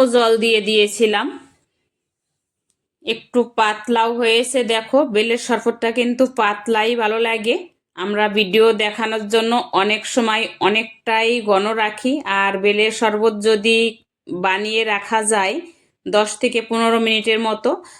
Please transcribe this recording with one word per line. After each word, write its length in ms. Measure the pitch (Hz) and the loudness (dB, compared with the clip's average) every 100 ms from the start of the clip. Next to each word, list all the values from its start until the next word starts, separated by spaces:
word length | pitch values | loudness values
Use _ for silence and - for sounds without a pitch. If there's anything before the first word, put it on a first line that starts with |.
| 262 | 2
জল 200 | 240 226 226 | 4 4 2
দিয়ে 220 | 226 220 | 2 0
দিয়েছিলাম, 680 | 202 214 208 - 220 208 285 - - _ _ _ _ _ _ _ _ _ _ _ _ _ _ _ - | 2 2 2 2 0 0 -4 -10 -18 _ _ _ _ _ _ _ _ _ _ _ _ _ _ _ -6
একটু 340 | 226 - 247 233 - | -6 -2 0 0 0
পাতলাও 540 | 214 214 - 226 233 240 | 0 -2 -2 0 0 0
হয়েছে। 440 | 233 226 247 269 | 2 2 0 -2
দেখো, 340 | 214 226 226 269 285 | 0 -2 0 2 2
বেলের 300 | 208 226 233 - | 0 0 -2 -2
শরবতটা 420 | 220 233 226 226 | -2 -2 -2 -2
কিন্তু 320 | 233 240 247 254 247 | 0 0 2 0 2
পাতলাই 520 | 208 208 - 214 226 233 | 0 0 -2 0 0 0
ভালো 220 | 214 226 | -2 0
লাগে। 360 | 226 226 214 349 359 _ _ - | -2 -2 -2 -2 -4 _ _ -8
আমরা 280 | 190 208 214 202 | -4 0 0 0
ভিডিও 280 | 190 214 226 214 | 0 2 2 2
দেখানোর 400 | 208 214 220 220 208 | -2 -4 -4 -4 -2
জন্য 240 | 226 226 240 - | 0 2 0 0
অনেক 280 | 185 202 214 - | 0 0 -2 -2
সময় 360 | 262 226 214 226 - | -2 0 0 -4 -2
অনেকটাই 680 | 180 220 226 - - 220 226 240 | 0 0 -2 -6 -2 0 2 0
ঘন 240 | 208 190 208 220 | 2 2 2 0
রাখি, 300 | 214 214 254 294 196 196 | -2 -2 -4 -2 -2 0
আর 120 | 196 196 | 0 0
বেলের 360 | 202 208 220 220 | 0 2 0 0
শরবত 400 | 226 208 226 208 | -2 2 0 0
যদি 340 | 214 220 220 226 226 220 _ _ - | 0 2 2 2 0 -4 _ _ -12
বানিয়ে 540 | 175 185 190 214 220 220 | -4 -2 -2 -2 -2 -2
রাখা 340 | 202 202 220 | -4 -2 -2
যায় 320 | 214 214 190 294 - _ _ _ 190 | 0 0 0 -4 -10 _ _ _ -2
দশ 240 | 208 208 - | 0 0 -2
থেকে 200 | 247 233 | -2 -2
পনেরো 360 | 220 226 226 226 | -4 0 2 2
মিনিটের 400 | 226 220 220 220 | 2 0 0 0
মতো, 300 | 226 214 247 359 - - | -2 -2 -2 -4 -6 -20